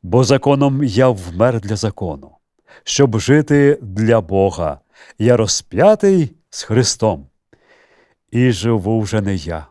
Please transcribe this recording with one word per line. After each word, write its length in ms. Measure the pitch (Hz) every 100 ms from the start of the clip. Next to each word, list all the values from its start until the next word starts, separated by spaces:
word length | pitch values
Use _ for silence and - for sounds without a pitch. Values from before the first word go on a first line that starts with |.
Бо 220 | 90 117
законом 600 | 120 135 143 139 143 135
я 240 | 139 101 131
вмер 520 | 104 87 87 120 117
для 160 | 98 107
закону, 540 | 110 - 90 71 - _ _ _ _ -
щоб 340 | - - 139 107
жити 600 | 110 147 147 143 143 147
для 380 | 107 95 110 113
Бога. 600 | 90 98 98 87 80 69 _ _ - -
Я 180 | 110 120
розп'ятий 1000 | 104 - - 135 185 214 202 190 143 _ _
з 120 | -
Христом. 640 | - 110 117 - 110 78 69 _ _ _ _ _ _ _ _ _ _
І 220 | 117 127
живу 480 | 101 113 113 92 113
вже 200 | 104 110
не 140 | 101
я 320 | 95 76 80 76